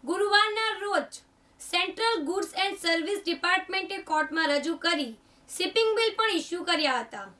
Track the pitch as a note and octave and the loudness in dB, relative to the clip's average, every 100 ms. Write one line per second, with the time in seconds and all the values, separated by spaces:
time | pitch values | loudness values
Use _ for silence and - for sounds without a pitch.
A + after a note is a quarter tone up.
0 | A#3+ F4+ G#4 G4+ A4 G#4+ A4 G4+ G#4 F4+ | -2 0 4 4 4 0 -2 -2 -2 -2
1 | A#3+ - _ _ _ _ - F4 F#4 - | -2 -12 _ _ _ _ -4 -2 -2 0
2 | A4+ A4+ C#4+ F#4+ - - G4 G4 E4 E4 | 0 2 0 -2 -2 -2 -2 0 0 0
3 | D#4+ G4+ - D#4+ F4 F#4 F#4 F#4+ E4 F#4+ | 0 -2 -2 -2 2 2 0 -4 -4 -8
4 | - D#4 D#4 D#4 D#4+ C#4+ C#4 E4 E4+ D#4+ | 0 0 2 0 2 2 0 -2 0 0
5 | B3+ A3 _ _ - - F4+ A4+ A4 G#4+ | -2 -8 _ _ -14 -4 0 2 4 4
6 | A4+ G#4+ A4 F4 - F4 F4 E4 D4 B3+ | 2 2 2 0 -2 -6 0 2 2 0
7 | A#3 G#3+ G3 | -4 -12 -14